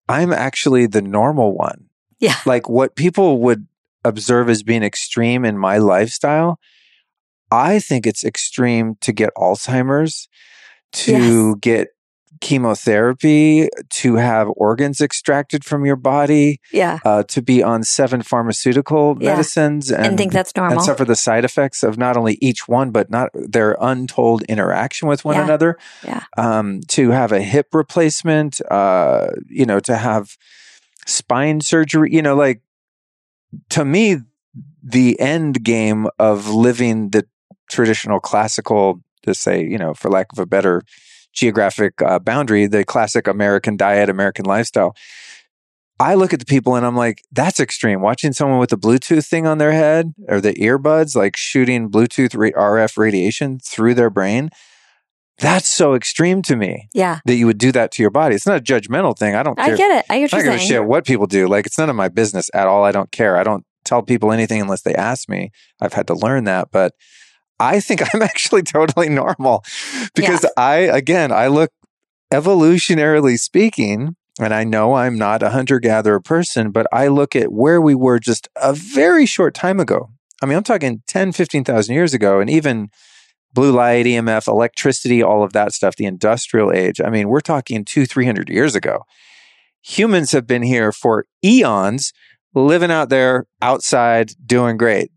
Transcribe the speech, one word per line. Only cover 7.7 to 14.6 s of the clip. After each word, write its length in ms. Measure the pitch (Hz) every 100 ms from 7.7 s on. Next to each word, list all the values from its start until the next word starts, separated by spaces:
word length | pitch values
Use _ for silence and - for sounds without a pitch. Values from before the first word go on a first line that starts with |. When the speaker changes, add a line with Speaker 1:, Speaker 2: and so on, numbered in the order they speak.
| 208
Speaker 1:
think 280 | - 131 110
it's 180 | - -
extreme 720 | - - - 123 117 113 107
to 120 | -
get 180 | 107 107 -
Alzheimer's, 920 | 90 104 - 127 127 139 160 - - _ _ - - _ _
to 200 | - -
Speaker 2:
Yes. 420 | 127 120 117 110 104
Speaker 1:
get 280 | 120 113 95 _ _ _ _ -
chemotherapy, 1300 | - 139 120 104 - 104 120 131 156 151 156 156 156 - -
to 280 | - 127 113
have 320 | 123 113 104
organs 440 | -